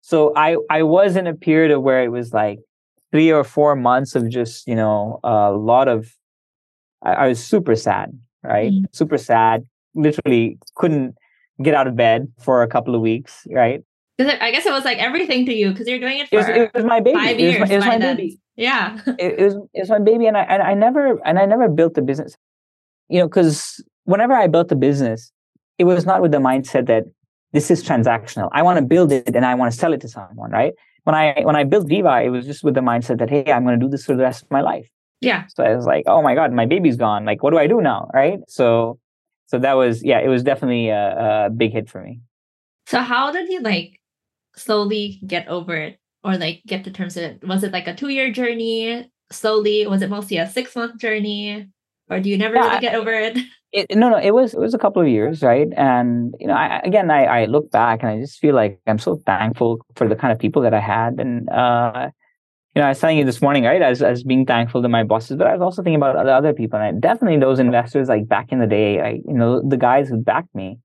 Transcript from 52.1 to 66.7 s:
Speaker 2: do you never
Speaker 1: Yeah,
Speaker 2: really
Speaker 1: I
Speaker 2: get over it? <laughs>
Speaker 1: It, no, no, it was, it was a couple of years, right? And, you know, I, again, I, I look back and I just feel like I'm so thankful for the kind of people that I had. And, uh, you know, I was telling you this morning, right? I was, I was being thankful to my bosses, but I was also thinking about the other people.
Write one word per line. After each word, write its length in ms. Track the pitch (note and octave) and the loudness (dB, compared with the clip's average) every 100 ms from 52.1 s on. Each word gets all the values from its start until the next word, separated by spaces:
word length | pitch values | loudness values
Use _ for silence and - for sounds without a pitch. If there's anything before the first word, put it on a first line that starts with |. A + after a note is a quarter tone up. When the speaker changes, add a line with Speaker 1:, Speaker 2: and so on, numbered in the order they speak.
| F#3 | -6
Speaker 2:
do 100 | G3 | -2
you 80 | G3+ | -2
never 180 | A3 A#3+ | 0 2
Speaker 1:
Yeah, 60 | |
Speaker 2:
really 160 | C4 - | 0 0
Speaker 1:
I 40 | |
Speaker 2:
get 140 | A#3+ A3+ | -2 -4
over 180 | G#3+ | -4
it? 240 | A3 A3 B3 | -4 -4 -6
<laughs> 40 | B3+ _ _ | -8 _ _
Speaker 1:
It, 220 | G3+ - | -6 0
no, 140 | G#3 A#3+ | 2 4
no, 80 | G#3+ | 4
it 140 | G3 | 2
was, 200 | A3+ A#3+ | 2 0
it 60 | - | -2
was 120 | A3 | -4
a 40 | A3+ | 0
couple 240 | G3+ G3 | 0 2
of 60 | D#3 | 2
years, 340 | G#2+ A#2 D#3+ | 2 0 0
right? 240 | C3+ B2 D3+ - | 2 4 2 0
And, 580 | C3+ B2 B2 A#2+ A#2+ - | 2 2 0 -2 -4 -8
you 80 | - | -4
know, 60 | |
I, 260 | - D#3 - F#3 | -2 -2 -4 0
again, 260 | G3+ E3+ | 0 2
I, 140 | D3+ C3 | 2 4
I 200 | A#2+ G#2+ | 2 2
look 260 | C#3+ D3+ | 0 0
back 320 | G#2+ A#2 A#2 | 0 2 0
and 60 | A#2 | -4
I 120 | G#2+ | -6
just 180 | C#3 - | -8 -2
feel 160 | D3+ C3 | 2 2
like 240 | G#2+ G2+ - | 2 -2 -4
I'm 100 | A2 | -2
so 180 | F3+ E3 - | -2 -4 -2
thankful 600 | F#2+ A2 A2+ A#2 A#2 - - | -2 -2 -2 -2 -2 -10 -2
for 100 | A2+ | -2
the 80 | G#2+ | 0
kind 160 | C3 | 0
of 80 | A2 | 0
people 220 | - D3+ | 0 0
that 120 | A#2+ | 2
I 60 | G#2+ | 0
had. 400 | G#2 A2+ A#2 B2+ | 0 -2 -2 -4
And, 300 | B2 A#2+ A#2 | -6 -6 -4
uh, 580 | - B2 A#2+ A#2+ A#2+ C3+ _ _ _ _ _ _ | 0 2 2 0 -4 -10 _ _ _ _ _ _
you 80 | D3 | 0
know, 40 | C#3+ | 0
I 40 | |
was 100 | C3+ | 0
telling 160 | E3 D#3 | 0 2
you 80 | C3 | 0
this 160 | A#2+ | 0
morning, 240 | C#3 C#3+ A#2+ | 0 2 2
right? 160 | F3 | 4
I 80 | D3 | 2
was, 120 | B2 | 2
I 100 | C3+ | 0
was 120 | B2 | 0
being 220 | C3 C3 C3 | 0 0 2
thankful 360 | A#2+ A#2 B2+ | 0 0 -2
to 60 | A#2+ | 0
my 160 | A#2 | 0
bosses, 320 | A2 A2 A2+ C3+ | 0 -2 -2 0
but 100 | G3 | 0
I 40 | |
was 100 | F#3 | 2
also 220 | F3+ F3+ | -2 -2
thinking 140 | F3+ D3+ | -2 0
about 260 | C#3 G#2 | 2 0
the 80 | B2+ | 2
other 220 | C3 D3+ | 4 2
people. 260 | D3 A2+ | -2 -4